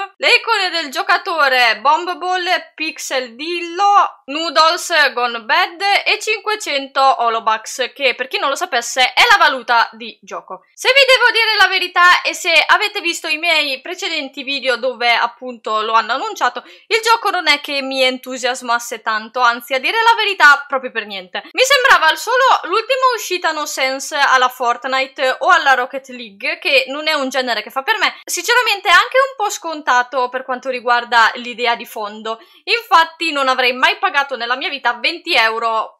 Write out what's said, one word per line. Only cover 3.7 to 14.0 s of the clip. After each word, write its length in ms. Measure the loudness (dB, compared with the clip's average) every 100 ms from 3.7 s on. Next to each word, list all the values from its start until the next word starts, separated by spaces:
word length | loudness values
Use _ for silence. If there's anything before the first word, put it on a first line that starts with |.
| 0 4 4 2 -2 -10
Noodles 880 | -6 -2 2 2 2 0 2 2
Gone 280 | 2 -4 -4
Bad 380 | -2 0 0 -2 0 0 0
e 140 | -2
cinquecento 1000 | -2 -4 -4 -6 -4 -6 -4 2 2 4
Holobucks, 720 | 2 0 0 -2 -4 -6 -8
che 200 | -2 -2 -2
per 120 | -4
chi 120 | -4
non 100 | -2
lo 60 | -2
sapesse 580 | -2 -4 -2 0 2
è 80 | 4 4
la 80 | 6
valuta 520 | 4 2 0 0 0
di 240 | -4 -16 -16
gioco. 440 | -14 -14 -12 -16 _
Se 160 | -4 2
vi 240 | 4 6
devo 180 | 4 4
dire 240 | 2 0 2
la 100 | 2
verità 540 | 2 -2 4 6 4
e 120 | 0
se 180 | -6 0 2 4
avete 320 | 2 2 -4
visto 280 | -6 -4 -4
i 100 | -4
miei 420 | 0 0 0 -4
precedenti 600 | -8 -8